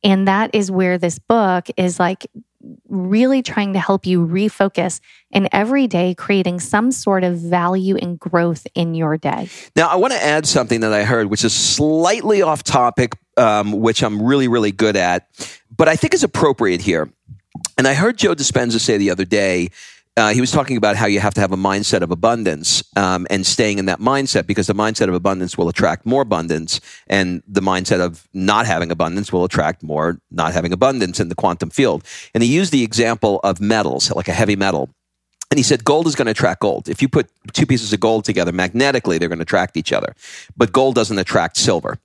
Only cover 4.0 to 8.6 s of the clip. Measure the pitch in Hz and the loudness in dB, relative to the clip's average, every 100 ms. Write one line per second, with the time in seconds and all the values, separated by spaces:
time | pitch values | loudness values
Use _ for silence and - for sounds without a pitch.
4 | - 180 170 180 214 - 196 - 170 - | 2 2 2 0 -2 0 -2 0 -4 -6
5 | _ - _ 202 196 - 214 277 254 180 | _ -20 _ -2 0 0 2 2 2 0
6 | 180 175 - 196 180 180 - 208 233 262 | 0 -2 -2 0 0 -4 -2 0 0 -2
7 | - 190 180 175 170 175 175 190 190 190 | 0 0 0 -2 -2 0 0 0 0 -2
8 | 180 175 - 170 170 160 | -4 -8 -2 0 0 -2